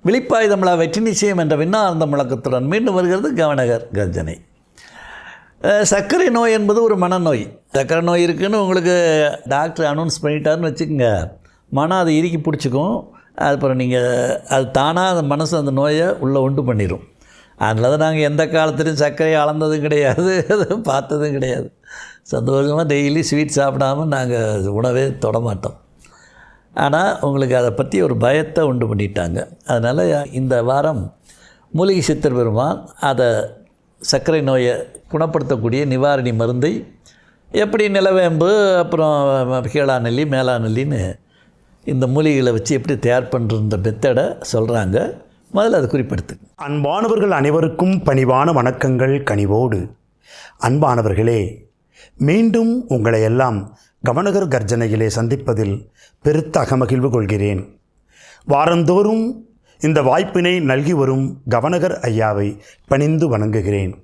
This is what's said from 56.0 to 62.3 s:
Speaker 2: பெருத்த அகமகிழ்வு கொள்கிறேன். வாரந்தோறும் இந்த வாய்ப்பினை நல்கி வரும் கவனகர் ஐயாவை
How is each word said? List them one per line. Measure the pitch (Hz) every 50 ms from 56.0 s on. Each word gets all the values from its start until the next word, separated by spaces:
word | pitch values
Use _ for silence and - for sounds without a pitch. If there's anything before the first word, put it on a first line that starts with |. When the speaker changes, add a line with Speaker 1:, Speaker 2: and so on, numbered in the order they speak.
| _ _ _ _ _
Speaker 2:
பெருத்த | 147 151 156 156 160 - 165
அகமகிழ்வு | 131 101 135 131 127 110 131 127 123 139
கொள்கிறேன். | 117 120 107 95 107 101 101 104 101 95 95 - - _ _ _ _ _ _ _ _ _ - - - _ _
வாரந்தோறும் | - 143 139 156 160 175 170 165 147 180 196 208 208 220 226 220 233 254 - - _ _ _ _ _ _ _
இந்த | - 151 160 156
வாய்ப்பினை | 139 131 127 165 196 196 - 185 175 175 180 185
நல்கி | 160 131 131 135 147 151 180
வரும் | 147 135 131 135 135 135 135 - - _ 120
கவனகர் | 113 120 117 151 180 175 151 185 - -
ஐயாவை | - 127 110 110 110 107